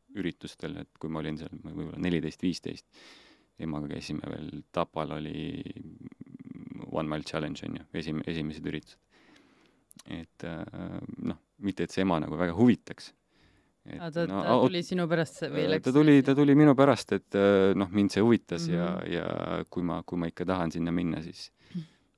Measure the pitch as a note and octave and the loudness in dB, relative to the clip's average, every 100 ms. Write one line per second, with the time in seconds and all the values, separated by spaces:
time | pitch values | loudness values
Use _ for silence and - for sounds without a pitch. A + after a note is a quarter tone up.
0 | _ G#2+ F2 - - - D#2+ E2 D#2+ _ | _ -8 -6 -8 -12 -12 -12 -12 -14 _
1 | D#2+ D#2+ D#2 D2+ D#2+ D#2 D#2+ D#2+ E2 D#2+ | -8 -6 -6 -8 -10 -14 -14 -12 -10 -6
2 | F2+ E2+ D#2 - F2+ E2 - - - _ | -2 -2 -2 -4 -4 -4 -8 -12 -18 _
3 | - - _ _ _ - D#2+ D2 D2 D2+ | -20 -20 _ _ _ -12 -8 -6 -8 -10
4 | - D2+ - D#2 D2+ D2+ - - E2+ D#2+ | -8 -8 -8 -10 -12 -14 -8 -4 -4 -4
5 | D2 D2+ D2+ D#2 D#2 - - - D#2+ - | -6 -6 -8 -8 -8 -10 -12 -14 -16 -18
6 | - - - - - - - - - E2 | -18 -20 -20 -18 -18 -16 -16 -14 -8 -4
7 | D2+ D2+ D2 D#2+ D2+ - D#2 D2+ - E2 | -4 -4 -6 -6 -6 -8 -10 -10 -10 -10
8 | D#2+ D#2 - E2 D#2 D2+ D#2 D#2 - _ | -6 -6 -6 -6 -6 -8 -8 -8 -10 _
9 | _ _ _ _ _ _ _ _ _ - | _ _ _ _ _ _ _ _ _ -20
10 | - E2+ E2 - E2+ E2 F2 F#2 F2+ F2+ | -14 -14 -14 -14 -12 -10 -12 -12 -12 -12
11 | E2+ - E2+ - _ _ G2+ F#2 F2 - | -12 -10 -8 -8 _ _ -6 -4 -4 -2
12 | F#2+ E2 D2+ D#2 F2 E2+ B2 G#2 - - | 0 0 -2 -2 -2 4 4 4 0 -18
13 | - _ _ _ _ _ _ _ - - | -20 _ _ _ _ _ _ _ -16 -12
14 | E3+ D#3 E3+ G2 - B2 C#3 F3 E3+ F3+ | -8 -4 -4 -2 2 4 4 2 -2 -2
15 | E3+ E3 D#3+ - D3+ D3+ E3 D#3 C3 C3+ | 0 0 -2 -4 -6 -2 0 0 4 6
16 | D#3 C#3+ C3+ C#3 C#3+ C#3 D3+ C3 C#3 A#2+ | 8 8 8 6 6 8 8 8 6 4
17 | - G2 - G2+ G2+ G2 G2 F#2+ F#2 G2+ | 0 -4 0 4 6 6 6 4 0 2
18 | G2+ G2 A2+ A2 - E2+ E2+ F2 E2+ F2 | 2 4 6 4 2 -6 -2 -2 -2 -4
19 | E2+ E2+ E2+ E2 E2+ E2+ E2+ F2+ F2 E2+ | -4 -4 -4 -4 -4 -6 -6 -4 -4 -4
20 | - F2+ E2+ - F2 F#2 E2 E2+ E2+ E2+ | -6 -4 -4 -4 -2 -2 -2 -2 -2 -2
21 | F2 D#2+ E2 - - _ _ F3 D#3 _ | -2 -4 -8 -14 -20 _ _ -12 -12 _
22 | _ | _